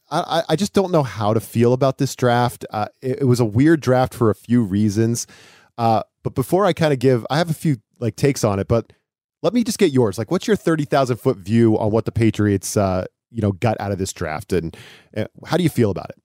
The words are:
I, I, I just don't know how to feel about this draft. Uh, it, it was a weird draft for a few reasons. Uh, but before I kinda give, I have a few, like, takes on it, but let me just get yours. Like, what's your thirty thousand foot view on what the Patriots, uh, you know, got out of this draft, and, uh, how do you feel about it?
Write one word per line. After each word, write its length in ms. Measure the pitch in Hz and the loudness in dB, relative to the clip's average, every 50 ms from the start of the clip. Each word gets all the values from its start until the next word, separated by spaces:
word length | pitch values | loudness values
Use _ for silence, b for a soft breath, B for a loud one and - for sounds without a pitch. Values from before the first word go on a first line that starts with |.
| _ - | _ -6
I, 100 | 143 165 | -6 -6
I, 240 | - - 147 165 - - 160 | -4 -2 -2 -2 -2 -2 -2
I 20 | |
just 160 | 151 202 - - | -2 -2 0 0
don't 180 | 202 190 180 | 0 0 2
know 120 | 180 156 139 | 0 0 0
how 300 | 113 - 107 107 104 110 | -2 -4 -2 0 0 0
to 60 | 113 | 0
feel 320 | - - - 117 117 120 127 | -2 -2 0 2 2 2 2
about 240 | 127 139 135 131 | 2 0 0 0
this 180 | - 139 127 - | -2 -4 -6 -2
draft. 500 | - - 156 143 120 123 117 - - - - | -2 0 2 2 2 0 0 -2 -8 -12 -8
Uh, 180 | - 107 104 - - _ | -6 -6 -6 -6 -8 _
it, 200 | - 131 123 - | -6 -6 -4 0
it 20 | 143 | 2
was 160 | 123 123 113 | 2 2 2
a 40 | 123 | 2
weird 360 | 110 101 117 143 156 170 151 | 0 2 4 4 4 4 2
draft 320 | 117 127 127 127 127 123 - | 2 2 2 2 2 0 -2
for 160 | - 123 110 | 0 0 0
a 60 | 98 | 0
few 260 | - - - 117 123 | 0 -2 0 0 0
reasons. 640 | 113 92 95 101 107 107 95 107 113 113 117 117 - B B B B B B B B B _ | 0 0 0 0 0 2 2 0 0 0 -2 -4 -8 B B B B B B B B B _
Uh, 260 | - 117 113 110 104 - - _ _ - | -2 0 2 2 2 0 -4 _ _ -10
but 120 | - - | -6 -4
before 300 | - 127 - 170 180 208 | -6 -2 0 0 2 2
I 60 | 185 160 | 2 0
kinda 220 | - 170 156 143 | 0 0 0 0
give, 300 | 127 123 131 131 117 107 - | 2 2 2 2 2 0 -2
I 80 | 131 | -2
have 120 | 156 180 175 | -2 -2 -2
a 40 | 156 | -4
few, 240 | - - 165 139 107 _ _ _ - | -2 -2 -2 -2 -2 _ _ _ -8
like, 160 | 117 113 - | -6 -6 -2
takes 280 | - - 143 - - - | 0 0 0 0 0 0
on 140 | 110 98 98 | 0 0 0
it, 80 | 95 - | 0 0
but 240 | 120 117 107 - _ _ _ _ _ _ _ _ _ _ | 0 -2 -2 -4 _ _ _ _ _ _ _ _ _ _
let 120 | - 165 202 | -4 -2 0
me 100 | 247 226 | 0 0
just 160 | 247 - - | -2 0 0
get 120 | 208 165 | 0 2
yours. 260 | 135 127 120 104 92 | 4 2 2 2 0
Like, 140 | - 110 - | -4 -4 -4
what's 160 | 165 190 - | -4 -4 -2
your 80 | - 208 | -2 -2
thirty 300 | - - 170 160 156 147 | 0 0 0 0 0 -2
thousand 320 | - - 139 135 120 123 | 0 0 0 2 0 -2
foot 200 | - - 131 120 | -2 -2 -2 -2
view 400 | 101 87 92 110 117 117 113 107 | -2 -2 0 2 4 4 4 4
on 140 | - 110 107 | 2 0 0
what 140 | 104 113 - | 0 -2 -2
the 60 | - | -2
Patriots, 640 | - 110 117 110 - - 104 104 101 92 - - - | 0 0 2 2 2 2 2 2 0 0 -2 -2 -2
uh, 280 | 107 101 95 92 92 90 - _ _ _ _ | 0 0 0 0 -2 -4 -8 _ _ _ _
you 100 | - 117 | -6 -4
know, 100 | 107 101 95 | -2 -2 -2
got 220 | 87 - 117 110 - | -2 -2 -2 -2 -2
out 100 | 104 101 | -4 -6
of 60 | 101 | -6
this 160 | 87 95 - - | -4 -6 -6 -6
draft, 400 | - 87 78 78 73 - - 95 | -8 -8 -6 -6 -8 -6 -2 -2
and, 240 | 87 82 80 B B B B B B B B - | -2 -2 -4 B B B B B B B B -8
uh, 80 | 107 107 - _ - - | -8 -8 -8 _ -16 -6
how 120 | - 151 | -4 -2
do 60 | 170 175 | 0 0
you 60 | 151 | 0
feel 200 | - - 117 101 | 2 2 2 0
about 200 | 90 - - - | 0 -4 -10 -14
it? 100 | - _ | -16 _